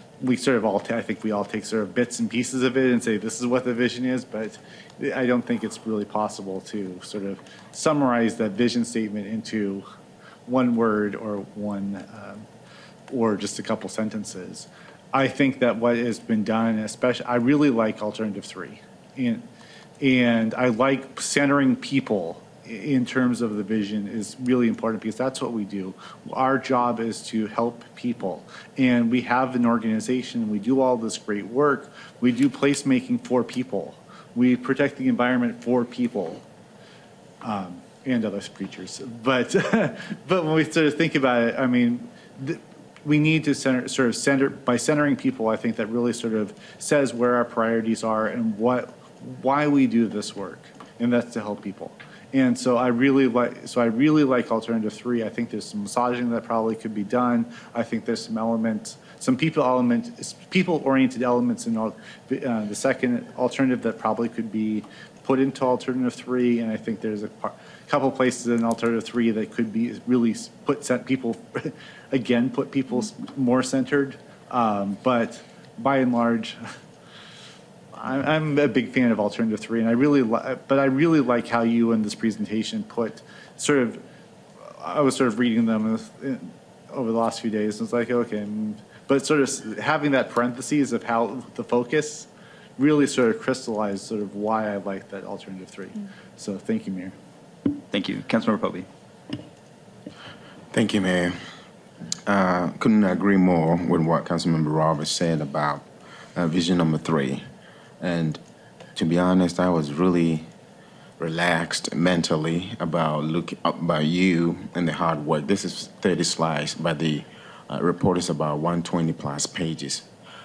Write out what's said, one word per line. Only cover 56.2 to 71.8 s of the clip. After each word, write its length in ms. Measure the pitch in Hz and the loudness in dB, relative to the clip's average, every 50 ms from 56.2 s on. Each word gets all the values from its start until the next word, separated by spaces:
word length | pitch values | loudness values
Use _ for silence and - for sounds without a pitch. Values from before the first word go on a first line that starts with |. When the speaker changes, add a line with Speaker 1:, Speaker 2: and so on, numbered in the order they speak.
| 123 120 | 0 0
Speaker 1:
that 140 | 117 110 - | -2 -2 -2
probably 320 | - 117 113 110 113 110 | -2 -2 0 0 0 -2
could 200 | 110 - 113 107 | -4 -6 -6 -4
be 80 | 107 101 | -4 -4
done. 480 | 101 123 123 123 123 120 117 117 - - - - - - | 0 0 2 2 4 2 2 0 -2 -6 -18 -18 -10 -6
I 80 | 117 113 | -6 -4
think 220 | - 120 107 - | -2 -4 -6 -2
there's 180 | - 113 - - | -4 -4 -4 -4
some 120 | - 110 | -6 -4
elements 580 | 110 110 117 117 113 110 113 107 104 - - - - - - - - | -2 0 0 0 0 0 -2 -2 -4 -6 -10 -16 -16 -20 -20 -16 -6
some 160 | - 131 127 | 0 0 2
people 260 | 127 156 160 156 156 131 | 2 2 0 2 2 2
element, 460 | 127 127 127 123 120 120 117 113 - - - - - - - - - | 4 4 4 4 4 2 2 0 -4 -10 -12 -14 -14 -14 -16 -12 -2
people-oriented 720 | - 185 175 180 165 143 139 135 135 135 131 123 - 113 | 0 0 2 2 0 0 2 2 4 4 4 2 2 0
elements 460 | 127 123 123 123 123 120 113 - - | 0 2 2 2 2 0 0 -2 -2
in 100 | 117 113 | -4 -2
all, 180 | 110 110 107 - - - - - - - - | -2 -2 -4 -6 -8 -18 -20 -20 -16 -6 -4
uh, 340 | 131 - - 127 117 110 107 | -4 -2 -2 -2 -2 -2 -2
the 100 | 104 104 | -4 -6
second 500 | - - 135 127 - 131 123 120 117 - - - | -2 0 0 0 2 0 0 0 -2 -4 -8 -4
alternative 460 | - 127 120 - - 135 127 127 113 107 | -2 -2 -2 2 2 2 2 2 2 0
that 160 | 113 107 - | -2 -4 -2
probably 280 | - 110 107 113 117 | -2 -2 0 0 -2
could 240 | 113 - 113 110 107 | -2 -2 -4 -6 -4
be 320 | 101 110 110 107 107 107 104 - - - - - - - - | -2 -2 -2 0 -2 -4 -6 -8 -18 -20 -20 -20 -20 -12 0
put 160 | - 135 131 | 0 2 2
into 240 | 135 139 135 - 131 | 2 0 0 0 0
alternative 500 | 127 127 120 - 135 123 131 127 123 - | 2 0 0 0 -4 -2 -2 -2 -2 -4
three, 460 | - - 123 127 127 123 120 120 117 | -6 -6 -4 0 2 2 2 2 2
and 120 | 117 110 | 0 -2
I 60 | 110 | -4
think 240 | 110 - 117 107 - | -4 -4 -6 -6 -4
there's 220 | - 110 107 104 107 | -4 -6 -4 -4 -8
a 40 | |
par-, 260 | - - - - - - - - - - - - | -10 -12 -8 -8 -8 -8 -10 -20 -20 -20 -18 -6
couple 220 | - 151 143 135 131 | -2 0 2 2 0
places 380 | 131 - 131 127 123 - - | 0 2 0 0 0 -2 -2
in 160 | 117 120 117 117 | 0 0 0 2
alternative 400 | 117 113 - 117 117 117 113 113 | 0 -2 0 0 -2 -2 -2 -4
three 260 | - - 123 113 117 | -4 -2 0 0 2
that 200 | 104 110 107 - | 0 0 -4 -6
could 200 | - - 117 110 | -4 -4 -4 -2
be 280 | 101 113 117 120 107 95 - | -2 -2 -2 -2 -4 -8 -2
really 240 | 120 127 123 117 113 | 2 2 4 4 2
s-, 180 | 104 - - - - - - | 0 -2 -8 -14 -16 -10 -4
put 180 | - 139 143 - | -4 -4 -2 0
set 220 | - 123 117 - | -2 -2 -2 0
people, 320 | - 135 131 - 117 113 - - - - 135 - 156 - | -2 -2 -2 -2 -4 -6 -6 -10 -10 -10 -6 -6 -6 -10
<laughs> 360 | - | -10